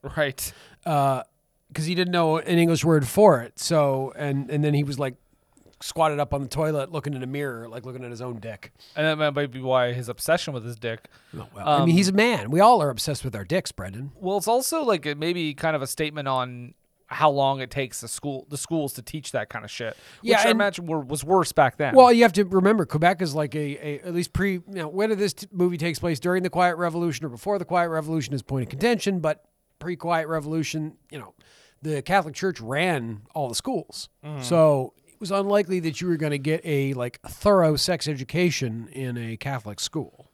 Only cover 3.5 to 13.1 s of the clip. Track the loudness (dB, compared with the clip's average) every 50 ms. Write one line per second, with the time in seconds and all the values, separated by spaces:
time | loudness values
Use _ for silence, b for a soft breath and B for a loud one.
3.5 | _ -8 -4 0 2 4 4 4 2 0 -2 -6 -8 -6 -4 -2 -2 -2 -2 -2
4.5 | -2 0 2 2 2 2 0 0 -4 -4 -4 -6 -6 _ _ _ _ _ _ _
5.5 | _ _ _ _ _ _ -14 -10 0 2 2 2 2 0 -2 -2 -2 -4 -4 -4
6.5 | -4 -2 -2 0 0 -2 -4 -4 -6 -6 -6 -6 -6 -6 -8 -6 -6 -6 -6 -6
7.5 | -6 -8 -12 -12 -14 -14 -14 -12 -12 -12 -12 -12 -12 -10 -10 -10 -10 -10 -10 -12
8.5 | -12 -14 -16 -20 _ b b b b -2 0 0 0 2 0 0 0 0 -4 -4
9.5 | -4 -8 -2 2 2 2 2 2 -2 -4 -6 -8 -10 -8 0 0 0 0 0 -6
10.5 | -8 -8 -10 -10 -12 -8 -6 -8 -8 -8 _ -20 b b b b b -14 -14 -14
11.5 | -14 -6 0 2 4 4 6 6 6 4 4 4 4 4 2 2 2 -2 -4 -2
12.5 | 2 6 6 8 6 6 2 -2 -2 -4 -6 -6